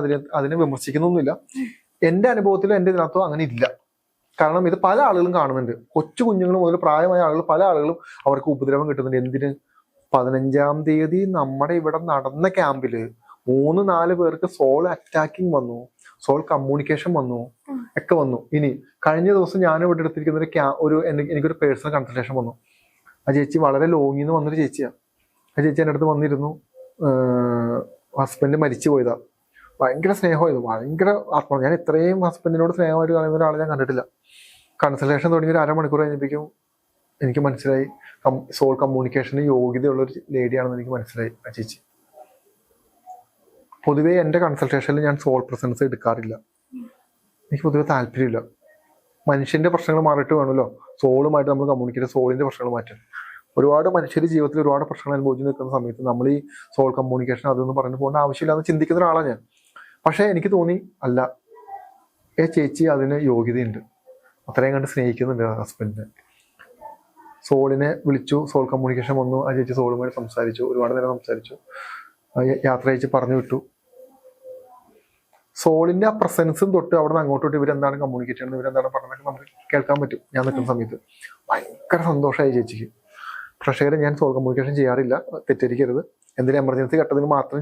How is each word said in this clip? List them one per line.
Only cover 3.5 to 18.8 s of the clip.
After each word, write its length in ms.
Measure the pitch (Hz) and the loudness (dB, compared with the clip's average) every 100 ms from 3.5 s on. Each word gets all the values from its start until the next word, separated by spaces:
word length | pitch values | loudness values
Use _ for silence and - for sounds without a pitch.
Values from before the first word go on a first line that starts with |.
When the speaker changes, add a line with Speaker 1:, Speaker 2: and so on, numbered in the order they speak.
Speaker 1:
ഇല്ല. 140 | 117 127 - _ _ _ _ _ - | 0 -2 -2 _ _ _ _ _ 0
കാരണം 280 | 156 175 170 | 2 2 0
ഇത് 80 | 180 185 | 2 2
പല 120 | 226 262 | 4 4
ആളുകളും 240 | 180 175 175 | 4 2 2
കാണുന്നുണ്ട്. 360 | 139 131 117 117 - 160 | 0 -2 -4 -8 -4 -4
കൊച്ചു 260 | 156 - 233 | -2 -2 0
കുഞ്ഞുങ്ങൾ 280 | 190 180 185 | 2 2 2
മുതൽ 140 | 170 175 | 2 2
പ്രായമായ 360 | 156 151 180 180 160 | 2 2 4 2 2
ആളുകൾ, 160 | 156 165 | 0 0
പല 80 | 160 190 | 2 4
ആളുകളും 280 | 156 151 165 - - 139 | 2 0 -4 -10 -4 0
അവർക്ക് 220 | 139 151 | 0 0
ഉപദ്രവം 320 | 135 135 139 151 | -2 0 0 0
കിട്ടുന്നുണ്ട്. 320 | 135 131 127 | -2 -2 -2
എന്തിന്? 280 | 127 131 143 139 _ _ _ _ _ | -2 -2 -4 -6 _ _ _ _ _
പതിനഞ്ചാം 640 | 131 123 131 135 139 143 151 156 | 0 2 0 2 2 2 0 0
തീയതി 340 | 156 156 185 196 175 | 2 2 0 0 -2
നമ്മുടെ 360 | 135 135 147 170 | -2 -2 -2 0
ഇവിടെ 180 | 156 160 170 | -2 -2 -2
നടന്ന 360 | 139 131 147 185 190 | -2 -2 -2 -2 0
ക്യാമ്പില് 440 | 147 135 127 117 113 - - - 123 | 0 0 -2 -4 -8 -12 -20 -8 0
മൂന്ന് 340 | 135 147 180 196 | 2 4 2 2
നാല് 240 | 170 170 175 | 2 2 2
പേർക്ക് 280 | 170 160 175 - | 0 0 -4 0
സോൾ 240 | 135 143 175 | 2 4 0
അറ്റാക്കിംഗ് 600 | 160 _ 160 156 - 180 143 | -4 _ -2 -2 -2 0 0
വന്നു, 220 | 120 120 127 _ - _ | -2 -8 -16 _ -20 _
സോൾ 160 | - 143 151 | 0 0 0
കമ്മ്യൂണിക്കേഷൻ 600 | 143 135 147 143 151 180 160 | -2 0 -2 -2 -2 -2 -2
വന്നു, 200 | 127 120 123 _ - | -2 -6 -10 _ -12
Speaker 2:
ഉം. 100 | 262 240 - | -12 -8 -4
Speaker 1:
ഒക്കെ 160 | - 170 | 0 2
വന്നു. 180 | 135 120 - 151 | 2 -2 -2 0
ഇനി 140 | 143 - | 0 -2